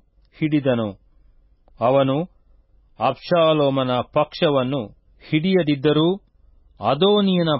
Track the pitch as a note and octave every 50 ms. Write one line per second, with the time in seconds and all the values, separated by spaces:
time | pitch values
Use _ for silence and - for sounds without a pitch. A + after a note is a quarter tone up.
0 | - _ _ _ _ _ _ - D#3+ D#3 D3+ D3+ C3 C3+ B2 A#2 A2+ G#2 F#2+ -
1 | _ _ _ _ _ _ _ _ _ _ _ _ _ _ _ - A2+ A#2+ C3+ C#3
2 | C3+ C3+ C3+ D3 F3 F#3 _ _ _ _ _ _ _ _ _ _ _ _ _ _
3 | A2 B2+ C3 - - - F3+ F3 E3 D#3+ D#3 D3+ C#3+ C#3 C3+ C3+ C3 B2+ B2 B2
4 | A#2 - - D3+ D3+ - - - F3+ D#3 C#3+ C3+ B2+ B2 C#3 C#3+ A2+ - - _
5 | _ _ _ _ - - - D#3 D#3 F#3+ F#3+ F#3 E3+ D3+ D3 C#3 C3 D3+ D3 D3+
6 | D#3 E3+ F#3+ G3+ - _ _ _ _ _ _ _ _ _ _ _ G2 G#2+ C3 C#3+
7 | F3 G3 G#3 G#3 G3+ G3 F#3 F3 E3+ E3 D3+